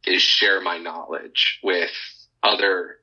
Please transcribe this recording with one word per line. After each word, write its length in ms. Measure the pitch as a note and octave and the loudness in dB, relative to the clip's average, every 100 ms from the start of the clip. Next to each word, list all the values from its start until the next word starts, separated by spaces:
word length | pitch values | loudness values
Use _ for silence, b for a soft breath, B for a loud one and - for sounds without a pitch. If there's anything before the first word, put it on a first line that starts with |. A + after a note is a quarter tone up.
is 180 | - F#2 | 2 2
share 380 | F#2 - G#2 F#2+ | 4 4 4 2
my 180 | F2+ E2+ | 0 -4
knowledge 800 | E2 E2+ E2+ E2 - - - - | -8 -12 -8 -10 -6 0 0 0
with 280 | G2 F2+ F2 - - - - _ | 0 0 0 -6 -14 -18 -20 _
other 540 | - G2+ G2+ F#2 F2 - | 0 2 2 0 -4 -12